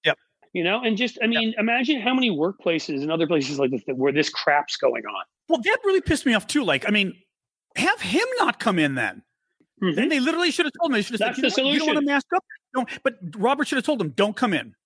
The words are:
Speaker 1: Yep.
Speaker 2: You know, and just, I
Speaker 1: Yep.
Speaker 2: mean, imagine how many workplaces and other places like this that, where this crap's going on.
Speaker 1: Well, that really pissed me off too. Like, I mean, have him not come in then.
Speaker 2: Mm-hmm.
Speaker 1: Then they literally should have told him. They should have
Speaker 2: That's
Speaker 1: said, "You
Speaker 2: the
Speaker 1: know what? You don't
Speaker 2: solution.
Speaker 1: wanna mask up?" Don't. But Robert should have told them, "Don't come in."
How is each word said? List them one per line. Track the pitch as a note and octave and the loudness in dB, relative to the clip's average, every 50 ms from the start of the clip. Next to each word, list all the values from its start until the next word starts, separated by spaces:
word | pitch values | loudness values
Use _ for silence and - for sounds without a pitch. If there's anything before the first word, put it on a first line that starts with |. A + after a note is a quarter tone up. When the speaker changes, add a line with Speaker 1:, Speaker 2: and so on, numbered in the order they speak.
| - | 0
Speaker 1:
Yep. | D#3+ - _ _ _ _ _ _ _ | 0 -2 _ _ _ _ _ _ _
Speaker 2:
You | _ F3+ E3 | _ -2 0
know, | F3 G3+ A#3 | 0 0 0
and | B3+ A3+ A3 | 0 0 0
just, | G3 B3+ A#3+ - - | 0 -2 -2 -2 -2
I | A3+ | -2
Speaker 1:
Yep. | A3 | 0
Speaker 2:
mean, | A#3 A3+ A3+ A3 A3+ A3 | 0 0 0 -2 -2 -2
imagine | G#3 A#3 A#3 B3+ B3+ C4 D4+ B3+ | 0 0 0 0 0 0 -2 0
how | G3 B3+ B3+ | 0 0 0
many | C4 B3+ A#3+ | 2 2 0
workplaces | F#3 C#3+ D#3 F3+ G3 _ - F3+ E3 D#3 - - D3+ C3+ | 0 0 -2 -2 -2 _ -2 -2 0 0 -2 -4 -6 -4
and | C#3+ D3+ | -2 -2
other | E3 E3 E3 D3+ | 0 0 0 2
places | E3+ D3+ C3+ C3 D3 C#3 | 2 0 0 -2 0 0
like | C#3 B2+ | 0 0
this | C3+ A#2 - | 0 -4 -4
that, | - C3 | -6 -4
where | B2 C3 C#3+ | 0 0 0
this | C#3 D3 D3 - | 2 0 -2 -2
crap's | - - - D#3 C#3+ D3 D3 - - | -4 -2 0 2 2 2 0 -2 -6
going | - - B2 A#2+ A#2 G#2+ | 0 0 0 0 -2 -8
on. | - - F#2 F2+ _ _ _ _ - | -8 -10 -10 -12 _ _ _ _ -2
Speaker 1:
Well, | E4 C4+ | -2 0
that | G#3+ F#4 A4 B4 - | 2 0 0 2 2
really | G4 F#4+ F#4+ | 2 2 2
pissed | - - D#4+ - - | 2 0 -2 0 2
me | C4+ A#3 | 2 2
off | G3+ - | 2 0
too. | - - D4 C4 | 0 -2 0 2
Like, | F3 C#3 C3+ - G3+ | 2 0 0 2 2
I | |
mean, | G#3 G#3 G3 F#3 - _ _ _ _ _ _ _ _ _ _ _ _ | 2 2 2 0 -4 _ _ _ _ _ _ _ _ _ _ _ _
have | - - F4+ G#4+ G#4+ | -2 0 0 0 0
him | - F#3 G3+ F4 A4+ C5 B4+ A#4+ | -2 -2 0 0 0 0 0 0
not | G#4 - - _ | 0 0 0 _
come | - A3+ F#3+ E3+ | -2 0 2 2
in | D#3 C#3+ C3+ | 2 2 0
then. | B2+ A2+ G2+ F2 - _ _ _ _ _ _ _ _ _ _ _ _ | 0 -2 -4 -4 -8 _ _ _ _ _ _ _ _ _ _ _ _
Speaker 2:
Mm-hmm. | G3 F#3 D3+ | -2 0 0
Speaker 1:
Then | E3 B3 D4 | 2 2 2
they | D#4 C#4 | 2 2
literally | B3+ D4+ D#4+ E4 F4+ E4+ | 2 0 0 2 0 0
should | - - E4+ | 2 0 -2
have | D4 - - | -2 0 -2
told | E4+ D#4+ | -2 0
him. | C4 | 2
They | G#3+ | 0
should | G3+ - A#3+ G#3 | 0 -2 -2 -2
have | G#3+ A#3 A#3+ | -2 -2 0
Speaker 2:
That's | C4 | 0
Speaker 1:
said, | C4 | -2
"You | D4+ | 0
Speaker 2:
the | - C4+ | 0 0
Speaker 1:
know | C4 | 0
what? | C#4 | 2
You | D4 D4+ | 2 2
don't | D#4 D4+ | 2 2
Speaker 2:
solution. | D4+ D4+ C#4+ | 2 2 2
Speaker 1:
wanna | |
mask | C#4+ C#4+ C#4 - _ F4 | 2 0 0 0 _ -2
up?" | F#4+ _ _ - - _ _ - | -2 _ _ -20 -20 _ _ -4
Don't. | C4 B3 - - - | -4 -4 -4 -8 -4
But | _ C4+ - G3+ F#3 D#3+ D3 | _ -4 -4 _ -14 -12 -6
Robert | G#3+ F#3+ A#3+ C#4 C#4 D4 - | 0 2 2 2 2 0 0
should | D4+ | 0
have | C4 G#3 | -2 0
told | - D4+ A#3 | 0 0 0
them, | F#3 D3+ | 0 -2
"Don't | B2+ - G3+ G#3 G#3 | 0 0 0 0 2
come | - C4 A3 F#3 | 0 0 0 0
in." | C#3 A#2 A2+ - _ _ | 0 -2 -6 -16 _ _